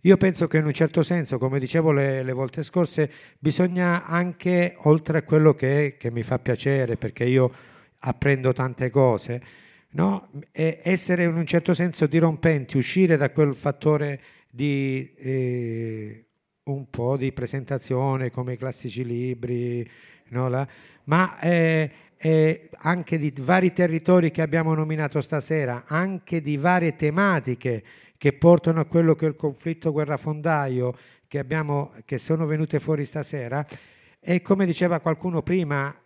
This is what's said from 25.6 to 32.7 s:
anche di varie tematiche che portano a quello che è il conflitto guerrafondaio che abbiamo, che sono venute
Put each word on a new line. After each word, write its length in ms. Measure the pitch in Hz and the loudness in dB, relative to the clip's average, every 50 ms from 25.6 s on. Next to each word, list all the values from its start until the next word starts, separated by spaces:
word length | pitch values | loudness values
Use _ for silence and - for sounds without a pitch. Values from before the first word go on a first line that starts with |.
| 143 123 120 123 - | -2 -2 -4 -8 -8
anche 520 | - 151 160 180 190 190 170 _ - 175 165 | -4 -2 -2 -2 -2 -4 -8 _ -6 -6 -4
di 160 | 147 147 147 | -2 -2 -4
varie 400 | 139 143 175 180 180 170 160 151 | 0 2 2 2 2 2 0 -2
tematiche 880 | - 156 147 151 185 202 202 180 151 113 131 123 - - 131 117 110 - - - - - _ _ _ | 0 -2 0 2 2 2 2 2 0 -2 -4 -6 -4 -2 -4 -4 -4 -6 -14 -20 -20 -20 _ _ _
che 140 | - 143 135 | 0 0 2
portano 480 | - - 170 175 165 - 165 165 160 | 6 6 8 8 8 6 0 0 0
a 40 | 147 | -2
quello 300 | - - 170 165 160 156 | 0 2 2 4 4 4
che 100 | 156 160 | 2 0
è 40 | 156 | -4
il 80 | 143 | -4
conflitto 560 | - - 147 135 _ - 165 165 165 - 165 143 | -4 -6 -6 -6 _ -8 -8 -8 -4 -4 -4 -2
guerrafondaio 1000 | 151 151 143 151 131 - 151 151 151 147 170 160 147 139 135 127 123 123 123 123 - - _ _ _ _ | -2 -2 -2 -4 -6 -4 -6 -8 -4 -2 0 0 0 0 -2 -2 -2 -2 -4 -6 -8 -18 _ _ _ _
che 140 | _ - 143 | _ -8 -8
abbiamo, 540 | 131 123 156 160 156 147 143 143 143 143 - - - | -4 -4 -4 -4 -2 -2 -2 -2 -4 -6 -12 -20 -10
che 140 | - 143 | -8 -8
sono 280 | 123 - - 160 160 165 | -8 -2 -2 -2 -2 0
venute 360 | 151 156 151 160 - | -2 -2 -2 -2 -2